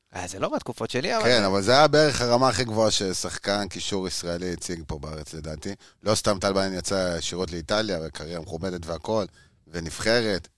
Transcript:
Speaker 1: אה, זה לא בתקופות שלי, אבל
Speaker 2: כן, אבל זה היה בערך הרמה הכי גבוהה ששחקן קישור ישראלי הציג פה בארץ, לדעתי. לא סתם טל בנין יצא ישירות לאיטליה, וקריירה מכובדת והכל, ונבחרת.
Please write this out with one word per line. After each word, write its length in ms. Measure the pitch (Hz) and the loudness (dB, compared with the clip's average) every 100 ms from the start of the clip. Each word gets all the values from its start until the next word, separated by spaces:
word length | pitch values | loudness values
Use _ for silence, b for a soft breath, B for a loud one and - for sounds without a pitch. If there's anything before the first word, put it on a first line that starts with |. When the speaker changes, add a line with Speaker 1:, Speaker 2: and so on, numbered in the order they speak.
| _ 92 | _ -12
Speaker 1:
אה, 100 | 90 | -10
זה 120 | 95 | -6
לא 100 | 160 | -4
בתקופות 420 | 294 - - 113 | -4 -6 -8 -4
שלי, 260 | 123 170 233 | -4 -2 0
אבל 80 | |
Speaker 2:
כן, 180 | 214 120 | 4 4
אבל 200 | 98 98 | 4 2
זה 100 | 98 | 6
היה 160 | 131 151 | 8 8
בערך 320 | 147 151 113 | 8 4 4
הרמה 280 | 123 120 131 | 2 4 4
הכי 160 | 120 | 2
גבוהה 260 | 120 107 110 | -2 2 4
ששחקן 760 | - 98 90 90 - - 101 98 | 4 0 -2 -6 -6 -2 -2 -2
קישור 400 | 90 - 98 92 | -6 -4 -2 -4
ישראלי 440 | - 85 87 90 | -4 -4 -4 -4
הציג 300 | 85 - 85 76 | -6 -6 -8 -8
פה 120 | 78 | -10
בארץ, 360 | 76 78 76 | -8 -10 -10
לדעתי. 380 | 80 80 76 98 101 b b | -12 -10 -10 -10 -12 b b
לא 120 | 98 | 0
סתם 240 | 107 110 95 | 2 2 2
טל 120 | 101 | 2
בנין 260 | 98 98 90 | 2 0 -2
יצא 360 | - 98 90 85 | -2 0 0 -2
ישירות 340 | - 87 92 | -4 -4 -4
לאיטליה, 460 | 85 78 107 110 85 80 | -6 -2 0 0 -4 -6
וקריירה 340 | - 76 85 | -10 -10 -10
מכובדת 460 | 76 82 95 90 82 | -8 -6 -6 -6 -6
והכל, 380 | 80 - 110 92 b b b _ | -8 -2 -2 -2 b b b _
ונבחרת. 840 | 85 82 - 107 120 110 92 - | -8 -8 -4 2 2 2 -2 -4